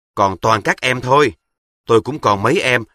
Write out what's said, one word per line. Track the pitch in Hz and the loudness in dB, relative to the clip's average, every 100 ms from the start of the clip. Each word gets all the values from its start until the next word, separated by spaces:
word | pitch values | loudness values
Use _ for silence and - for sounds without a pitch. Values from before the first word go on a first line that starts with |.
| _ - | _ -2
còn | 98 92 | -2 0
toàn | 113 110 | 0 0
các | 123 185 | -2 -4
em | 127 127 | -4 -4
thôi. | 120 139 147 - _ _ _ _ - | 0 2 2 -2 _ _ _ _ 0
Tôi | 117 | 0
cũng | 117 147 | 0 -4
còn | 110 98 | -2 0
mấy | 110 165 | 0 0
em | 127 123 113 | 0 -2 -2